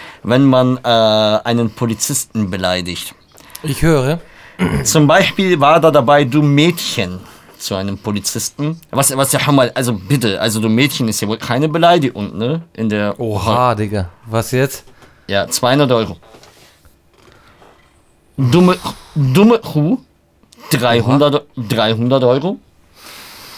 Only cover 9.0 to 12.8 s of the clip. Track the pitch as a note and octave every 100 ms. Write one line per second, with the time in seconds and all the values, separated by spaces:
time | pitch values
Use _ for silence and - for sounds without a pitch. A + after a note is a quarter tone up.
9 | C3+ C3+ C3+ C#3+ - C#3 A#2+ - B2 G#2+
10 | F#2 C#3+ A2+ F#2+ A#2 A2 A2 A2+ C#3 -
11 | A#2 G#2+ G#2 A2+ - B2 D#3 E3 E3+ F3
12 | C3 - G2+ F#2 A#2+ E3 E3 -